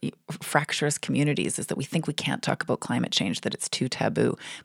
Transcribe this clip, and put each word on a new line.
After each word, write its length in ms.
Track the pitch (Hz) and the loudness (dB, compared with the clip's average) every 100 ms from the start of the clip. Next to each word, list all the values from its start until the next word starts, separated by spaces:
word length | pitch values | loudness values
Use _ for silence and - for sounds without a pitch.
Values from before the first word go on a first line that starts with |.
| - - - 156 | -6 -8 -12 -10
fractious 560 | - 147 151 - 151 - | 0 2 2 0 0 0
communities, 600 | - 131 147 - - - | 0 2 4 2 0 -2
is 100 | - | -4
that 100 | - | -4
we 80 | - | -2
think 200 | 170 151 | -2 0
we 80 | |
can't 300 | 156 143 - | -2 -2 0
talk 200 | - - | 0 0
about 180 | - - | 0 -2
climate 320 | - 120 117 | 0 0 2
change, 280 | - 98 - | 2 0 0
that 120 | - | -4
it's 160 | - - | -4 -6
too 180 | - 127 | -2 -2
taboo. 480 | - 113 110 120 - - - | 2 2 4 2 2 -8 -12